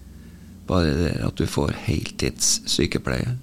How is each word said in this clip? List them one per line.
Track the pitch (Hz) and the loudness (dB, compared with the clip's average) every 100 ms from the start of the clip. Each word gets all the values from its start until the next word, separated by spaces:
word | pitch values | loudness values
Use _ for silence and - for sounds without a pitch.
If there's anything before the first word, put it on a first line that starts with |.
| - - - - - - - | -16 -16 -18 -18 -18 -18 0
Bare | 90 80 | 4 4
det | 69 85 50 55 | 4 2 2 -2
at | - | 0
du | - | 0
får | - 71 - - | 2 0 0 0
heltidssykepleie | - - - 67 - - - - - - - - 64 - 127 | 0 0 -2 -2 0 2 2 2 2 2 2 0 0 0 -2